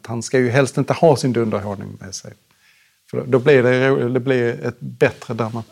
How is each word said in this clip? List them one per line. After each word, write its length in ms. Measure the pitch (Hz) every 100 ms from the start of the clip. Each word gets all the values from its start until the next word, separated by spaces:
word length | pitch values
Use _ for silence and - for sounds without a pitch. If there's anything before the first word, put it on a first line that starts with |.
| -
han 160 | 117
ska 160 | - 131
ju 100 | 123
helst 280 | 131 131 -
inte 160 | 131
ha 220 | 131 170 127
sin 180 | 135
dunderhonung 640 | 120 113 107 104 98 101 101
med 160 | 98 -
sig. 180 | 107 - _ _ _ _ _ _ _
För 60 | 127
då, 60 | 135
då 120 | 123
blir 240 | 135 135
det 240 | 123 127 135
ro-, 200 | 135 120
det 100 | 127
blir 460 | 127 127 117 123 123
ett 140 | -
bättre 540 | 131 120 131 - -
drama-, 300 | 117 113 117 -